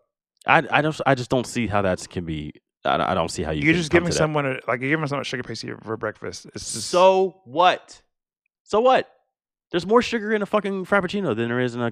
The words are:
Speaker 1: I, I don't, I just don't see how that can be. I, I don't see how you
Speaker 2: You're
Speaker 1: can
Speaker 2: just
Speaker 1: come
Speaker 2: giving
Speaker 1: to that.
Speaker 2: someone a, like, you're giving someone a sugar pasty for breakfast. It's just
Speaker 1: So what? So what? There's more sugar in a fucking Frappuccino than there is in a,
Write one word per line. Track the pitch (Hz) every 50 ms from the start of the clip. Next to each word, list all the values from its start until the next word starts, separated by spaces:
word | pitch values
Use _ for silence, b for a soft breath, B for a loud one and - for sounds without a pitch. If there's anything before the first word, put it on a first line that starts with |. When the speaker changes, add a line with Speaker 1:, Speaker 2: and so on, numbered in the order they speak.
| _ _ _ _ _ _ _ _ - -
Speaker 1:
I, | 135 160 143 98
I | 107 135
don't, | 147 156 156 - -
I | 139 135
just | 123 123 -
don't | 135 127 113 -
see | - 123 117 95
how | 101 104
that | 98 92 90 - - -
can | - 95 87
be. | 82 80 76 76 73 - - _ _ _ _ _
I, | 69 67 82 80 -
I | 90
don't | 90 82 82
see | - - 78
how | 76
you | 80 76
Speaker 2:
You're | - 156 165
Speaker 1:
can | 180
Speaker 2:
just | 165 147
Speaker 1:
come | 170 175
Speaker 2:
giving | 175 170
Speaker 1:
to | 147
that. | -
Speaker 2:
someone | 156 156 151 147 143
a, | 135 131 127 - -
like, | 120 120
you're | 127 135
giving | 151 160 156 139
someone | 143 139
a | 117
sugar | - - 127 123
pasty | - 113 - - - - 107 -
for | 107 110 110
breakfast. | 113 107 101 - - - 90 - - - -
It's | 104 - - -
just | 113 107 -
Speaker 1:
So | - 175 185 190 190 190 190 185 180 _ _
what? | 117 127 160 175 180 139 - - - - - _ _ _ _ _ _ _ _ _ _ _ _ _
So | _ - 214
what? | 240 254 262 190 - - _ _ _ _ _ _ _ _ _ _ _ _
There's | - 175 165 190
more | 220 247 226
sugar | - 233 233 202 214
in | 220 208 202
a |
fucking | - - 214 196 202 196 190 185
Frappuccino | - 202 202 180 175 - 208 196 147 107
than | 110 117 117
there | 120 123
is | 127 123 117
in | 123
a, | 120 117